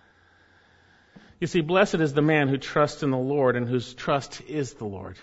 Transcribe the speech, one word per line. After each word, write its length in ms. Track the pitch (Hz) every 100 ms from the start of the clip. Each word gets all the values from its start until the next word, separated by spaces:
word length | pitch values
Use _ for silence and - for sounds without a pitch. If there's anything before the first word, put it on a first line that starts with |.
| _ _ _ _ _ _ _ _ _ _ _ - - -
You 80 | 175
see, 140 | 180
blessed 340 | 151 185 196 180
is 180 | 156
the 80 | 143
man 260 | 151 156 139
who 100 | 135
trusts 440 | - 160 147 -
in 80 | 147
the 80 | 131
Lord 380 | 131 143 127 123
and 120 | 120
whose 280 | 127 113 -
trust 460 | - 143 - -
is 340 | - 151 131 -
the 100 | 110
Lord. 320 | 95 95 92